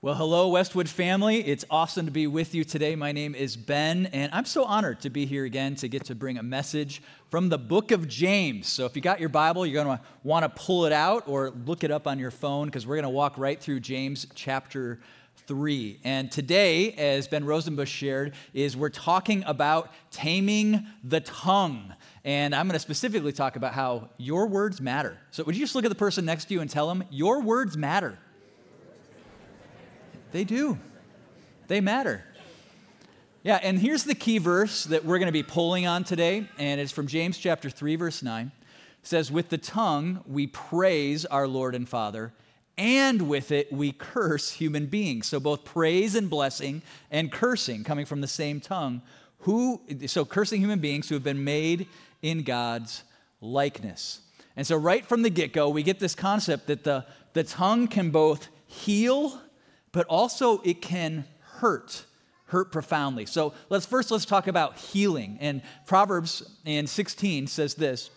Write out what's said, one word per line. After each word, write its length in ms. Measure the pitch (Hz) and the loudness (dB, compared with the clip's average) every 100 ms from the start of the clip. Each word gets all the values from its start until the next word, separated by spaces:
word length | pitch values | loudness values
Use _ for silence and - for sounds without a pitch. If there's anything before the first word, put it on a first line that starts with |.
Well, 140 | 139 | -2
hello, 320 | 143 160 170 185 | -2 2 4 6
Westwood 380 | 180 185 180 170 | 4 4 0 -2
family. 560 | - 180 190 208 220 | 0 0 4 4 2
It's 200 | 147 143 - | 2 -2 0
awesome 380 | 156 165 - 165 | 0 2 0 -2
to 60 | |
be 160 | 143 151 | 0 0
with 260 | 151 165 | 0 -2
you 80 | 165 | -2
today. 320 | 156 151 151 | -2 0 0
My 160 | 160 147 | 0 -2
name 240 | 147 147 | -4 -6
is 220 | 135 135 113 | -4 -6 -6
Ben, 500 | 110 143 156 170 185 | -2 0 2 2 0
and 200 | 139 143 | 0 -2
I'm 120 | 175 | -2
so 180 | - - | -2 0
honored 380 | 247 208 196 113 | 2 4 2 -2
to 100 | - | -4
be 160 | 123 139 | -2 -2
here 180 | 139 | -2
again 300 | 135 123 135 | -2 -2 -2
to 140 | 143 131 | -4 -4
get 160 | 127 | -6
to 100 | - | -8
bring 240 | 120 131 127 | -8 -6 -6
a 40 | |
message 580 | 113 131 139 151 147 143 - - _ | -4 -4 -2 -2 -4 -8 -16 -20 _
from 180 | 160 185 | 0 2
the 100 | 156 | 0
book 320 | 117 180 214 | 2 0 4
of 160 | 214 160 | 0 0
James. 600 | 113 175 202 170 107 - | -2 2 2 2 -2 -4
So 180 | - 127 | -4 -4
if 80 | |
you 80 | 139 | -2
got 160 | 175 190 | 0 0
your 100 | 160 | 0
Bible, 380 | 151 160 170 180 | 2 2 2 0
you're 160 | 143 | 0
gonna 180 | 147 127 - - | 0 -2 -6 -12
wanna 280 | 131 160 156 | 0 2 2
pull 360 | - - 180 165 | -4 0 2 4
it 60 | |
out 320 | 151 160 226 226 | 4 4 2 0
or 240 | 139 135 | -2 -2
look 320 | 123 120 170 | -4 -6 -2
it 80 | 160 | 0
up 160 | 147 151 | 0 -2
on 140 | 135 | -4
your 100 | 127 | -6
phone, 400 | 123 147 143 147 | -6 -4 -2 -2
'cause 160 | 135 113 | -6 -4
we're 80 | |
gonna 160 | 151 143 | -4 -2
walk 260 | 131 143 135 | 0 0 0
right 220 | 135 143 | -2 -2
through 200 | - 135 | -4 -6
James 480 | 120 131 135 139 - - | -4 -6 -4 -6 -10 -10
chapter 640 | - 135 - 139 127 117 - - - _ - | -4 -4 -4 -8 -8 -8 -14 -20 -20 _ -8
three. 500 | 139 147 143 107 101 | -4 -2 -2 -4 -8
And 260 | 123 135 131 | -4 -2 -2
today, 600 | - 135 175 202 165 208 | -4 2 4 6 4 2
as 340 | 214 147 139 135 | 0 0 2 0
Ben 180 | 151 | -2
Rosenbush 440 | 147 156 160 147 139 | 0 0 0 -4 -4
shared, 460 | - 139 135 143 143 - | -4 -4 -2 -4 -8 -10
is 220 | - 143 123 | -2 -2 0
we're 140 | 147 | -4
talking 520 | - - 180 185 208 185 | -4 2 2 2 0 0
about 420 | 143 147 160 - - _ | 0 4 2 0 -14 _
taming 720 | - 156 175 196 214 214 214 214 - | -6 0 2 2 2 4 2 0 -14
the 200 | 127 160 | -2 -2
tongue. 680 | 160 - 175 196 185 127 98 92 - - | -2 -6 2 4 4 -2 -10 -18 -20 -12
And 300 | - 143 143 | -4 0 0
I'm 140 | 139 180 | 0 0
gonna 100 | 165 | 0
specifically 540 | - 147 254 208 147 | -2 -2 0 0 -2
talk 240 | 139 135 127 | 0 -2 -2
about 180 | 127 | -6
how 360 | 123 131 123 113 - | -2 -2 -2 -6 -12
your 300 | 127 165 214 | -4 0 2
words 340 | 196 214 190 | 2 0 -2
matter. 380 | 135 131 135 82 - | -2 -2 -2 -6 -16
So 100 | - | -8
would 140 | 156 175 | -4 -2
you 80 | |
just 100 | 285 | 0
look 100 | 269 | 0
at 40 | 226 | 0
the 80 | 202 | 2
person 280 | 208 190 | 0 0
next 200 | 165 160 | -2 -2
to 100 | - | -2
you 60 | 190 | -4
and 100 | 151 | -2
tell 160 | 151 151 | 0 0
them, 160 | 180 180 | 0 -6
"Your 300 | 135 170 262 | 0 2 2
words 360 | 220 233 247 151 | 2 2 0 -2
matter"? 440 | 143 180 170 95 - - - _ - - - - - - - - - - - - - - - - - | 0 0 -2 -8 -18 -20 -20 _ -20 -20 -20 -20 -20 -20 -20 -20 -20 -20 -20 -20 -20 -20 -20 -20 -10
They 140 | 170 | -4
do. 340 | 196 226 294 151 - - - - - - - - - | -2 0 0 -2 -6 -20 -20 -20 -20 -20 -20 -20 -4
They 120 | 196 | 0
matter. 420 | 196 233 247 104 - - - - - - - - - - _ _ | 2 0 0 -4 -8 -20 -20 -20 -20 -20 -20 -20 -20 -20 _ _
Yeah, 180 | 180 202 | 2 2
and 160 | 185 185 | 4 2
here's 260 | 220 302 | 4 2
the 100 | 277 | 0
key 220 | 285 - 226 | 0 2 2
verse 480 | 170 175 208 - | 4 4 2 0
that 180 | 151 156 | 0 0
we're 160 | 156 180 | 2 2
gonna 140 | 180 | 2
be 100 | 156 | 0
pulling 440 | 139 170 170 185 180 | 0 0 2 2 0
on 180 | 175 | 0
today, 420 | 180 175 170 196 208 - | 0 2 2 2 -4 -6
and 200 | 143 143 | -2 -2
it's 140 | 143 | -4
from 140 | - 143 | -4 -2
James 320 | 156 165 180 | -2 -2 -2
chapter 320 | 185 160 139 | 0 -2 -2
three, 260 | - 147 160 | -6 -4 -2
verse 260 | 170 - | -2 -4
nine. 300 | 127 113 123 - - - - _ | -6 -6 -6 -12 -20 -20 -20 _
It 60 | - | -2
says, 260 | 175 143 | 0 0
"With 160 | 151 165 | -2 -2
the 80 | 160 | -4
tongue 640 | - 214 220 147 160 185 - | -4 0 0 2 -2 -6 -6
we 200 | 139 143 | -4 -4
praise 800 | - - 165 190 165 143 147 | -6 -4 2 4 4 2 -2
our 240 | 165 139 139 | -2 0 0
Lord 260 | 131 127 | 0 -2
and 140 | 123 123 | -4 -4
Father, 460 | 123 107 107 113 - _ _ _ - | -2 -4 -4 -10 -12 _ _ _ -4
and 500 | 202 262 269 233 160 | 2 4 4 4 2
with 240 | 143 127 | 0 0
it 220 | 147 143 | 0 0
we 180 | 139 143 | -2 -2
curse 600 | 139 - - 190 147 - | -4 -8 -2 0 0 -2
human 340 | - 160 147 | -2 -2 -2
beings." 420 | 147 202 202 120 107 | -2 -2 -2 -2 -4
So 140 | 147 | -2
both 240 | 139 147 | -2 -2
praise 500 | - - 160 175 214 | -4 0 4 4 2
and 140 | 202 202 | 0 0
blessing 540 | 151 139 - 143 147 - - - | 0 0 -2 -6 -8 -10 -20 -6
and 220 | 147 160 | -2 -2
cursing 500 | - 240 247 - 113 | 0 0 0 -2 -6
coming 220 | 110 147 | -4 -4
from 160 | 143 147 | -2 -4
the 80 | 139 | -4
same 320 | - 151 147 | -4 -4 -4
tongue. 400 | - 190 143 123 - - - _ | -6 -4 -4 -4 -10 -20 -20 _
Who, 420 | - 214 247 233 - 139 135 | 0 2 2 -2 -6 -10 -4
so 180 | - 147 | -2 0
cursing 340 | 190 208 214 | 0 0 2
human 200 | 196 208 | 2 2
beings 280 | 151 143 147 | 0 -2 -2
who 60 | |
have 100 | 151 | -2
been 180 | 135 139 | -2 -2
made 460 | 139 147 156 170 180 - - _ | 0 0 2 0 -2 -12 -20 _
in 220 | 156 165 | -4 -4
God's 600 | 135 123 120 117 113 - - _ _ _ | -2 -2 -2 -4 -6 -12 -14 _ _ _
likeness. 800 | 107 131 143 139 110 85 - - _ _ - - | -4 0 0 -2 -10 -8 -10 -12 _ _ -18 -8
And 100 | 165 | 0
so 100 | 160 | 2
right 300 | 156 226 - | 4 2 2
from 160 | 233 | 2
the 80 | 226 | 4
get-go, 400 | 170 151 - 147 | 2 0 2 2
we 120 | 151 | 2
get 180 | 151 190 | 0 0
this 140 | 190 | -2
concept 520 | - 190 208 202 143 - | -2 0 0 2 -2 0
that 180 | 147 | -2
the, 220 | - 139 127 - _ | 0 -2 -2 -18 _
the 120 | - | -2
tongue 440 | 156 - 185 233 240 | -2 0 2 4 2
can 220 | 208 175 | 2 2
both 380 | 156 156 147 - - _ | 6 4 4 -4 -20 _
heal, 760 | - - 202 233 269 294 262 - _ _ _ _ | -10 0 2 4 4 2 -4 -18 _ _ _ _
but 160 | 170 170 | -2 2
also 540 | 165 240 - 254 208 | 2 2 2 2 4
it 220 | 185 170 | 2 -2
can 420 | - 180 160 156 139 - | -2 -2 -2 -4 -8 -16
hurt, 640 | - - 240 147 - - - _ _ _ _ | -20 0 0 0 -4 -16 -16 _ _ _ _
hurt 220 | 175 185 | 0 0
profoundly. 540 | 165 - 156 139 127 | -4 -2 0 0 -4
So 300 | 104 - 151 - - | -4 0 -2 -2 -2
let's 160 | 196 - | -2 0
first, 240 | 254 247 | 0 2
let's 160 | 220 - | 0 2
talk 200 | 202 190 | 2 4
about 300 | 175 147 - | 2 2 -2
healing. 600 | - 196 202 156 101 104 | -4 2 2 2 -4 -6
And 220 | 147 139 - - - | -4 -4 -8 -20 2
Proverbs 560 | 190 196 185 165 - - - - | 4 6 2 -2 -6 -10 -16 -4
in 200 | 151 147 | -2 -2
sixteen 600 | - 202 - 202 151 135 | -2 -4 -2 0 0 -2
says 280 | - 147 | -2 -2
this 360 | - 151 127 - | 0 -2 -2 -8